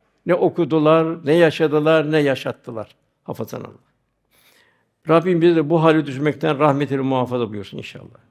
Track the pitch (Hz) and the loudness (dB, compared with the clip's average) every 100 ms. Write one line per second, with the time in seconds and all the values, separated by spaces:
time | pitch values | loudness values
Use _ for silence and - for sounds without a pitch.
0 | _ _ - 175 185 - 165 160 151 160 | _ _ -2 0 0 0 -2 2 2 2
1 | 160 170 139 170 165 - 156 151 151 160 | 0 -4 0 4 4 2 0 0 2 2
2 | 147 156 143 127 135 - - 113 104 _ | 2 0 0 -2 -6 -12 -12 -14 -14 _
3 | _ _ - - - - - 104 _ _ | _ _ -14 -12 -10 -12 -16 -20 _ _
4 | _ _ _ _ _ _ _ _ _ _ | _ _ _ _ _ _ _ _ _ _
5 | - 165 175 170 175 165 147 170 160 156 | 0 2 2 2 4 2 2 2 4 2
6 | 143 131 151 - 160 135 151 139 135 135 | 0 -4 -4 -2 -2 0 0 0 -2 -4
7 | 131 131 120 123 110 104 95 - - - | -2 -2 -2 -4 -6 -8 -14 -14 -16 -18
8 | 92 - _ | -20 -20 _